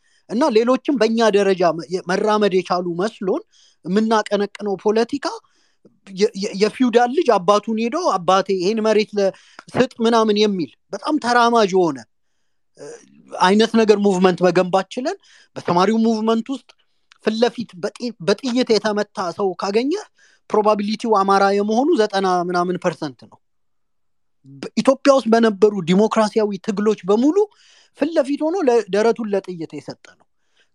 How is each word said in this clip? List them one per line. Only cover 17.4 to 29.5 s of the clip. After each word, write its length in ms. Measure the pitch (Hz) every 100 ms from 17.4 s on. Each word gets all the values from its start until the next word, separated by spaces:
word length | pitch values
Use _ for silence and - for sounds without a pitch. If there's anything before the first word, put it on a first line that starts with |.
| 240 - 196 180
በጢ-፣ 380 | 208 - 240 -
በጥይት 500 | 160 208 262 240 247
የተመታ 480 | 208 220 208 202 - 180
ሰው 180 | 160 202
ካገኘ 380 | 175 196 208 269 392 - _ _ _ _
ፕሮባቢሊቲው 600 | 214 208 214 208 220 233
አማራ 300 | 208 196 196 196
የመሆኑ 360 | 202 208 220 294
ዘጠና 340 | 294 214 196 190 180
ምናምን 340 | 175 175 180 180
ፐርሰንት 420 | 180 160 151 123
ነው። 160 | - - _ _ _ _ _ _ _ _ _ _ 139
በ-፣ 180 | 139 - -
ኢትዮጵያ 360 | 240 262 277
ውስጥ 160 | 269 226
በነበሩ 440 | 226 226 196 214 208
ዲሞክራሲያዊ 680 | 160 190 214 226 214 226 208 196
ትግሎች 400 | - 196 214 208
በሙሉ 320 | 180 214 285 370 415 _ _ _ _ _
ፊት 120 | 294
ለፊት 280 | 330 262 285
ሆኖ 160 | 311 381
ለ-፣ 200 | 277 233 202
ደረቱን 400 | 196 226 226 220
ለጥይት 440 | 196 190